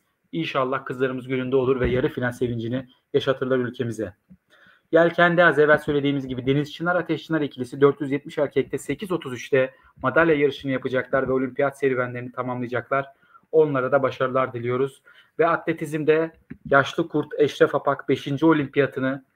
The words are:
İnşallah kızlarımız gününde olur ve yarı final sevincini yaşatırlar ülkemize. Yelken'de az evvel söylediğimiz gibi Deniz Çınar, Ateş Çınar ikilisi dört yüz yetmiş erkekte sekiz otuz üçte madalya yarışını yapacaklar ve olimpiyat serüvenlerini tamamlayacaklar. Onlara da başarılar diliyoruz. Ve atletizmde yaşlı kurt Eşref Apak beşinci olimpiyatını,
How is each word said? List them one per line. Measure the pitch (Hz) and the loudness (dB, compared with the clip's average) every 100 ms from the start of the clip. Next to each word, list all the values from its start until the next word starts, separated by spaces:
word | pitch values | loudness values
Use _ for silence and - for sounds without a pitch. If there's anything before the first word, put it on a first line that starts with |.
| _ _ _ | _ _ _
İnşallah | 165 151 147 127 131 131 | -8 -4 -2 -2 -4 -6
kızlarımız | 127 131 127 127 | -4 -4 -4 -6
gününde | 131 127 135 | -4 0 0
olur | 127 135 | 2 2
ve | 123 | 2
yarı | 123 147 | 0 -2
final | - 123 | -2 -4
sevincini | 120 123 117 113 127 - _ _ | -2 -2 -2 -4 -6 -8 _ _
yaşatırlar | 143 - 135 127 131 | -2 0 -2 0 0
ülkemize. | 123 123 120 107 98 - _ - _ _ _ _ _ | -2 -4 -6 -6 -8 -10 _ -20 _ _ _ _ _
Yelken'de | 160 170 170 175 170 | 2 4 4 2 6
az | 170 143 | 4 4
evvel | 151 151 | 4 4
söylediğimiz | 151 143 139 143 131 | 2 -2 0 -2 -6
gibi | 123 123 | -6 0
Deniz | 139 143 | 0 -2
Çınar, | - 170 180 | -6 -4 -2
Ateş | 160 151 | -2 -6
Çınar | - 160 | -4 -4
ikilisi | 143 - 123 139 | -4 -6 -10 2
dört | 139 139 | 4 4
yüz | 143 | -2
yetmiş | 139 160 160 | -4 -4 -2
erkekte | 139 139 131 139 | -2 0 -2 -4
sekiz | - 139 196 | -6 -8 -4
otuz | 175 139 | -6 -6
üçte | 120 - 135 131 - _ _ | -10 0 0 0 -4 _ _
madalya | 131 160 165 147 | -2 2 4 4
yarışını | 143 - 139 | 2 0 -4
yapacaklar | 131 127 127 120 135 127 | -4 -2 -4 -2 -2 0
ve | |
olimpiyat | 131 131 127 139 - | -2 -2 -2 -4 0
serüvenlerini | 135 127 123 123 123 | -2 0 -4 -6 -10
tamamlayacaklar. | - 127 123 120 120 - 139 139 _ _ _ _ | -8 -6 -6 -4 -6 -2 -4 -4 _ _ _ _
Onlara | 160 156 135 127 | 2 4 2 2
da | 139 | 2
başarılar | 131 - 131 127 127 | 2 0 -2 0 -2
diliyoruz. | 123 120 123 135 - _ - _ - | -4 -2 -2 -2 -6 _ -20 _ 0
Ve | 165 | 0
atletizmde | 160 170 160 151 156 151 156 165 - - - - | 0 -2 -4 -4 -2 2 2 0 -6 -20 -12 2
yaşlı | 139 127 - - | 4 4 -2 -2
kurt | 151 143 - | -2 -2 2
Eşref | 147 - 156 143 | 2 4 2 2
Apak | - 139 - | -2 -2 0
beşinci | 127 147 139 160 | -2 -2 2 4
olimpiyatını, | 156 135 147 135 - 131 135 - | 4 2 0 0 0 -4 -4 -10